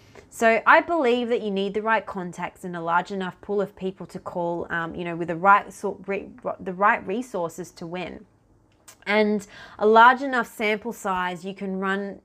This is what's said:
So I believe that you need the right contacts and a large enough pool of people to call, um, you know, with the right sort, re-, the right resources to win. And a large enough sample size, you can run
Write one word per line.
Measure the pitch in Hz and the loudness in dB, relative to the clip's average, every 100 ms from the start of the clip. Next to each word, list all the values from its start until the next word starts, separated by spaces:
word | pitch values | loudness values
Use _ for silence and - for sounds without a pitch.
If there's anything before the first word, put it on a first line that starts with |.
| - - - | -20 -20 -20
So | - 226 226 - | 0 2 4 6
I | 302 | 6
believe | 320 339 254 247 233 | 6 2 2 2 0
that | 233 | -2
you | 208 | -2
need | 196 196 | -2 -2
the | 208 | -4
right | 214 233 233 | 0 -2 -2
contacts | 196 175 170 175 - | -8 -10 -8 -12 -10
and | 185 | -10
a | 175 | -6
large | 165 170 185 | -2 0 0
enough | 196 185 - | -4 -8 -10
pool | - 202 | -6 -4
of | 196 - | -4 -6
people | 190 190 175 | -10 -10 -12
to | 185 | -14
call, | - 180 170 170 - | -10 -6 -4 -4 -6
um, | 170 165 | -6 -6
you | 156 | -8
know, | 175 170 | -8 -6
with | 170 | -6
the | 165 | 2
right | 196 202 196 | 6 6 4
sort, | - 202 196 190 | -8 -8 -8 -8
re-, | 196 - - 185 - | -8 -8 -10 -8 -8
the | 185 | -8
right | 180 202 233 196 | 0 2 2 -2
resources | 214 247 185 165 175 175 | -6 -6 -6 -6 -8 -14
to | - 170 | -14 -12
win. | 180 180 - 208 _ _ _ _ _ - - - | -10 -10 -12 -18 _ _ _ _ _ -20 -12 -2
And | 214 214 208 - - - - | 2 2 0 -4 -16 -18 0
a | 214 | 6
large | 220 233 254 | 8 8 6
enough | 277 254 226 | 2 -2 -2
sample | - 214 214 226 | -2 -2 -2 -4
size, | 202 202 185 180 180 | -8 -4 -4 -4 -6
you | 185 | -10
can | 196 202 190 | -8 -6 -4
run | 190 196 202 - | -2 -4 -6 -12